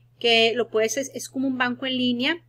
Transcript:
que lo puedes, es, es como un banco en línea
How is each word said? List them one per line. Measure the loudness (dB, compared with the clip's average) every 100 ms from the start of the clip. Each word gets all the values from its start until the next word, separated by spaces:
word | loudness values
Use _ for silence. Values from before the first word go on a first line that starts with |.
| _ -4
que | 2 4 4 2
lo | -2
puedes, | 0 0 -2
es, | -6
es | -8 -8
como | -4 -2
un | 0
banco | -2 -2 -4
en | -2
línea | 0 0 -2 -4